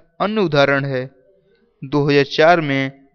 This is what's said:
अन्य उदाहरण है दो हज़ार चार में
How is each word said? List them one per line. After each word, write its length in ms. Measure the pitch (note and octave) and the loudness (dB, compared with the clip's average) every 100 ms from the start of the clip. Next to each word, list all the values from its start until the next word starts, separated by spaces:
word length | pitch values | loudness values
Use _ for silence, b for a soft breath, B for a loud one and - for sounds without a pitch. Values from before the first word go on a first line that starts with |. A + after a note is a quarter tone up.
| _ - | _ -8
अन्य 200 | F#3+ A3 | -6 -2
उदाहरण 440 | F3+ D3 C#3 C#3 | -2 2 2 0
है 260 | C#3 C3 C3 _ _ _ _ _ _ - | -2 -6 -8 _ _ _ _ _ _ -18
दो 240 | C3+ D3 D3 | -4 -2 2
हज़ार 160 | C#3+ | 2
चार 360 | C#3 - D#3 F3 | 0 2 4 4
में 480 | D3+ C3+ C3+ - _ | 0 -4 -4 -10 _